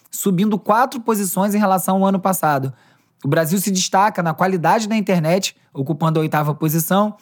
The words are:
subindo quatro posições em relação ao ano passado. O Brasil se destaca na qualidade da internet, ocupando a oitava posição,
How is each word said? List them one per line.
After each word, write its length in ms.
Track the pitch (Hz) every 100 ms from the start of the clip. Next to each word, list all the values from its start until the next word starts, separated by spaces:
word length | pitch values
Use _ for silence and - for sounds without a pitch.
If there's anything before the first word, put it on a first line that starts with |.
| _
subindo 480 | - 202 175 214 214
quatro 400 | - 220 262 277
posições 560 | 226 214 196 185 208 202
em 20 |
relação 380 | 202 190 190 196
ao 100 | 196
ano 140 | 196
passado. 520 | 190 180 156 139 135 - _ _ _ _ 143
O 20 |
Brasil 300 | 156 156 196
se 140 | 202
destaca 500 | 185 - 190 208 196
na 140 | 170 160
qualidade 520 | 185 185 160 220 214
da 80 | 220
internet, 600 | 196 180 156 185 - - _
ocupando 460 | 143 135 147 160 160
a 20 |
oitava 320 | 156 156 147
posição, 640 | 147 160 165 160 185 208 208